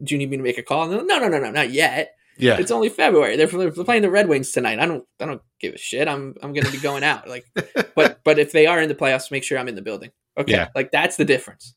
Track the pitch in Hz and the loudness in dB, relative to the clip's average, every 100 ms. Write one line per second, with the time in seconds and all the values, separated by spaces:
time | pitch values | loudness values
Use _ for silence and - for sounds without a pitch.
0 | 139 143 139 139 123 123 - 147 165 208 | -6 -4 -4 -4 -2 -4 -2 -2 -2 -2
1 | 359 339 226 156 117 143 127 139 156 131 | 0 0 2 0 -2 -2 -2 0 0 0
2 | - _ _ - 123 101 185 233 220 - | -6 _ _ 0 4 4 2 0 0 2
3 | 151 170 123 123 156 175 180 160 190 233 | 4 6 4 4 2 0 -2 -2 0 2
4 | 196 196 196 139 127 131 117 110 165 143 | 4 2 2 0 -2 -2 -2 0 -2 -4
5 | - - 151 131 _ _ 90 - - 120 | -10 -10 -10 -10 _ _ -12 -10 -8 -4
6 | 156 139 135 - 143 143 135 135 143 139 | -2 -4 -8 -12 -8 -4 -4 -2 -6 -2
7 | 147 117 - 123 - 202 - 277 - - | -2 -2 -6 -14 -10 -8 -4 -4 -2 2
8 | 151 - - 151 147 160 156 170 156 139 | 2 2 2 2 4 4 4 4 0 0
9 | 139 131 - 139 - 135 127 101 101 101 | 0 0 -4 -8 -4 -4 -6 -10 -10 -10
10 | - _ _ - 139 101 85 135 135 147 | -12 _ _ -4 0 0 0 -4 -2 0
11 | 175 - 147 127 - - - | 0 0 2 0 -2 -20 -20